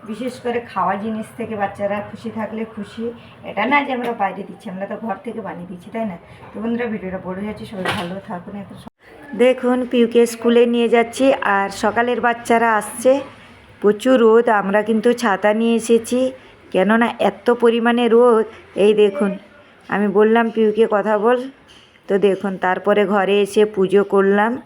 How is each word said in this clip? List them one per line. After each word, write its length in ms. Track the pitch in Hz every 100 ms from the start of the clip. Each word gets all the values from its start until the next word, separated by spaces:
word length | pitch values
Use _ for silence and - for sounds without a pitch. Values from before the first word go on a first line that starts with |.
| 208
বিশেষ 340 | 214 254 240
করে 200 | 240 240
খাওয়া 360 | 233 196 180 202
জিনিস 300 | 220 220 214 -
থেকে 200 | 220 214
বাচ্চারা 460 | 196 202 202 208 202
খুশি 200 | 220 226
থাকলে 340 | 214 208 220
খুশি। 480 | 220 - 202 - 233 233 - -
এটা 220 | - 185 226
না 180 | 285
যে 80 | 277
আমরা 200 | 254 240
বাইরে 300 | 233 196 185
দিচ্ছি, 280 | 196 - 220
আমরা 160 | 185 196
তো 100 | 214 220
ঘর 80 | 196
থেকে 160 | 240 220
বানিয়ে 260 | 190 170 180
দিচ্ছি, 240 | 180 214
তাই 140 | 226
না? 120 | 220 175 - - -
তো 60 | 202
বন্ধুরা, 260 | 226 233 240
ভিডিওটা 320 | 214 185 185
বড় 120 | 175 185
হয়ে 100 | 208
যাচ্ছে, 200 | 214 220
সবাই 180 | 196
ভালো 360 | 180 196 175 190 -
থাকুন। 280 | 175 175 202
এত 180 | 190
স-, 600 | 185 - _ - - - 196
দেখুন, 500 | 247 254 247 254 247
পিউকে 400 | 247 226 233 233
স্কুলে 400 | 233 233 233 240
নিয়ে 220 | 240 233
যাচ্ছি, 440 | 233 233 - 269
আর 360 | - - 196 196
সকালের 520 | 185 214 220 240 240
বাচ্চারা 540 | 240 233 - 226 233
আসছে, 460 | 214 208 - 254 277 277 - - - - -
প্রচুর 400 | 202 208 254 262
রোদ। 280 | 226 226 240
আমরা 340 | 214 190 202
কিন্তু 300 | 214 220 226
ছাতা 420 | 240 233 190 208
নিয়ে 200 | 220 233
এসেছি, 580 | 233 226 226 226 247 262 262 - - -
কেননা 380 | 185 190 226 233 233
এত 320 | 202 - -
পরিমাণে 580 | 240 233 233 233 240 240
রোদ। 380 | 233 247 220 214 - -
এই 200 | - 202
দেখুন, 440 | 208 208 202 202 185 - - _ _ -
আমি 200 | 185 208
বললাম, 420 | 202 220 226 226
"পিউকে 360 | 220 214 214 226
কথা 280 | 214 196 214
বল।" 320 | 220 247 262 - _ - _ _ -
তো 100 | 196
দেখুন, 380 | 196 190 202 185
তারপরে 500 | 185 185 190 208 196
ঘরে 340 | 202 185 202
এসে 240 | 202 214
পুজো 400 | 214 214 185 196
করলাম 580 | 196 196 196 202 220 262